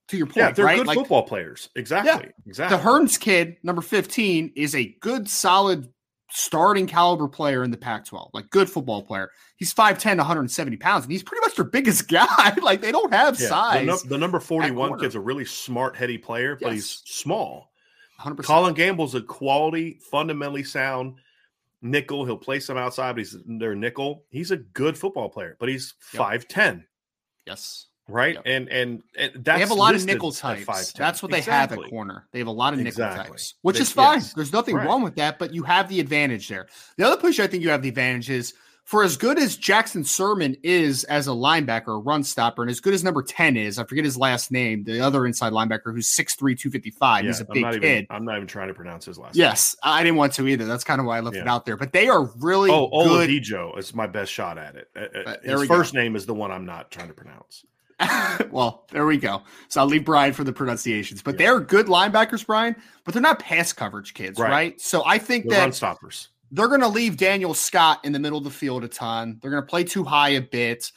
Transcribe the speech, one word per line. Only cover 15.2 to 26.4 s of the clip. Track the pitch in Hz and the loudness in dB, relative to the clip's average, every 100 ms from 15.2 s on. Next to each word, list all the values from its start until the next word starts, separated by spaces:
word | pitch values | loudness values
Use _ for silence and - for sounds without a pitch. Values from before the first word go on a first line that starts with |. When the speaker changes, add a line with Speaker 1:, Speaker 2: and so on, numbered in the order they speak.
Speaker 2:
really | 104 139 131 | -6 -6 -8
smart, | - - 123 131 127 | -10 -8 -4 -4 -4
heady | 123 113 | -6 -6
player, | - 117 131 135 | -8 -4 -4 -4
but | 120 | -6
he's | 110 98 - - | -6 -8 -12 -12
Speaker 1:
Yes. | - | -8
Speaker 2:
small. | - 214 139 64 - _ _ _ _ - | -4 -4 -4 -10 -20 _ _ _ _ -14
Speaker 1:
Hundred | 143 147 | -10 -6
percent. | 135 156 | 4 4
Speaker 2:
Colin | 180 | 4
Gamble's | 151 180 180 147 123 | 2 0 0 -4 -4
a | |
quality, | 107 - 135 139 156 165 165 - - | -8 -6 0 0 0 -2 -6 -10 -6
fundamentally | 143 160 147 143 139 135 | -4 -2 -4 -6 -8 -8
sound | 143 135 131 131 131 _ _ _ _ _ _ | -4 -4 -4 -8 -12 _ _ _ _ _ _
nickel. | 120 143 - 143 127 | -2 -2 0 -4 -4
He'll | 107 | -6
play | - 139 | -4 -6
some | 135 127 | -4 -6
outside, | 127 - 127 | -4 -4 -4
but | 117 | -6
he's | 98 90 113 | -8 -14 -14
their | 113 113 101 | -8 -6 -4
nickel. | 117 135 139 147 _ | -6 -6 -8 -8 _
He's | 131 175 | -12 -6
a | 180 | -6
good | 104 - 147 160 | -6 -4 -4 -2
football | 196 175 104 | -6 -6 -8
player, | - 85 - | -10 -14 -8
but | 120 | -6
he's | 131 127 - - | -6 -10 -18 -12
Speaker 1:
Yep. | - | -4
Speaker 2:
five | 104 117 | -2 -2